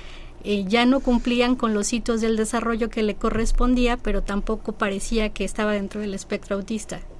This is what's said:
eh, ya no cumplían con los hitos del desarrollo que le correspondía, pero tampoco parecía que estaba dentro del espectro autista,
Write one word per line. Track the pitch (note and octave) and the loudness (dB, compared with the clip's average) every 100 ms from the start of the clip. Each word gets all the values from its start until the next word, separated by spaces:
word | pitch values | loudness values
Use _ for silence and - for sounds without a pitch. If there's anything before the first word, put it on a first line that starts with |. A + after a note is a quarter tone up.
| - - - - G#3 | -14 -14 -16 -12 -4
eh, | G#3 F#3 | -2 2
ya | A#3 B3 | 4 6
no | C4+ | 4
cumplían | C4 A#3 B3 A#3+ A#3+ B3+ | 4 2 2 2 2 2
con | A3+ | 0
los | G#3 G3+ | 0 0
hitos | A#3+ A3+ A3+ | -2 0 0
del | A3 A3 | 2 0
desarrollo | A3 A#3 A3 A3+ A3+ | 0 0 -2 -2 -2
que | A#3 | 0
le | G#3+ G3 | -2 0
correspondía, | A3+ A3 A3+ - B3 B3 A#3+ B3 | 0 2 4 4 6 4 4 2
pero | A3 G3+ | 0 0
tampoco | - G3+ - G#3+ - | 0 -2 -2 -2 -4
parecía | G#3 G#3 G3 - A3+ G#3+ | -2 -2 -2 0 0 0
que | - D#3+ | -2 -4
estaba | - G#3+ | 0 0
dentro | G#3 G3 G#3 | 0 -2 -6
del | G#3 | -6
espectro | G3 - G3+ - G3+ | -6 -6 -8 -4 -6
autista, | F#3+ G#3+ - - - | -4 -6 -6 -10 -10